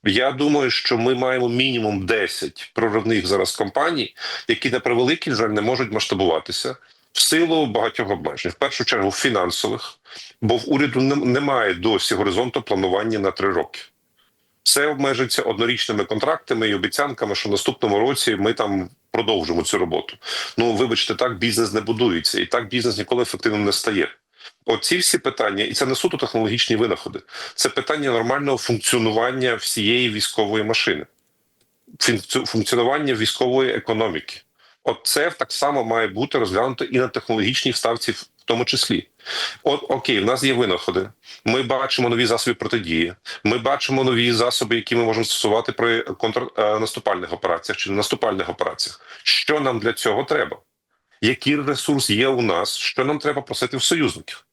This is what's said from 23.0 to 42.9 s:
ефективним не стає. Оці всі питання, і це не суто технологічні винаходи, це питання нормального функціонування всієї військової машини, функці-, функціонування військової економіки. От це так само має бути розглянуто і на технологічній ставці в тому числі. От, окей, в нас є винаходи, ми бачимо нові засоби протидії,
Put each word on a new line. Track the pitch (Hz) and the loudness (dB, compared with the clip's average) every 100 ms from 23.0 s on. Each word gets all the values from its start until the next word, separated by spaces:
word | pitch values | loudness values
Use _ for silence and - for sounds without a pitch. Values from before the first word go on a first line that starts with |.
| - 123 | -2 0
ефективним | 120 - 113 104 | 0 0 0 0
не | 101 | 0
стає. | 98 - 101 76 - _ _ - _ | 0 0 0 -2 -6 _ _ -20 _
Оці | - 113 - 180 | -2 0 2 2
всі | 180 170 | 2 2
питання, | - - 107 101 | 0 0 0 0
і | 104 | -2
це | 110 135 | 0 0
не | |
суто | 131 180 143 | 0 0 -2
технологічні | 127 113 110 117 - 110 | -2 2 2 2 2 2
винаходи, | 117 90 - - - - - | 2 0 -4 -12 -14 -14 -14
це | - - | -2 0
питання | - - 151 143 | 0 -2 -2 0
нормального | 117 113 139 143 127 | 0 2 0 0 0
функціонування | - 113 - 123 110 110 120 131 127 | 0 0 2 2 2 2 0 0 0
всієї | 113 - - 107 120 123 | 0 -2 0 2 2 2
військової | 104 104 - 101 110 | 0 -2 0 0 0
машини, | 107 113 - 78 - _ _ _ _ _ _ _ _ - | 2 0 0 -2 -6 _ _ _ _ _ _ _ _ -2
функці-, | - 110 - 135 - | 0 0 -2 -4 -2
функціонування | 113 101 120 120 143 147 | -2 0 2 2 0 0
військової | 113 110 - 127 127 131 | 0 -2 0 2 2 2
економіки. | 107 - 110 110 80 - - _ _ _ _ | 0 -2 0 0 -2 -8 -18 _ _ _ _
От | - 117 | -4 -2
це | - 156 165 | 0 0 0
так | - - | -2 -6
само | - 139 143 | -2 0 0
має | 113 113 110 | 0 0 0
бути | 98 135 - | -2 -2 0
розглянуто | 107 95 123 127 | 0 0 0 -2
і | 147 127 | -2 0
на | 123 | 0
технологічній | - - 113 104 135 135 | -4 -2 0 2 0 -2
ставці | 120 117 117 - | 0 0 0 -2
в | 104 - _ | -6 -10 _
тому | - 117 | -2 0
числі. | 123 131 - 95 - _ - - - - | 0 0 2 0 -4 _ -10 -6 -6 -2
От, | - 147 - | 0 0 0
окей, | 135 - 110 | -2 0 0
в | |
нас | 101 127 | 2 2
є | 139 | 2
винаходи, | 123 113 87 - 90 95 - - - | 2 2 0 0 -2 -4 -10 -20 -8
ми | - 127 | 0 0
бачимо | 120 127 131 - 123 | 0 -2 -2 0 0
нові | 120 120 | 2 2
засоби | 117 - | 2 0
протидії, | - - 113 85 | -2 -2 -2 0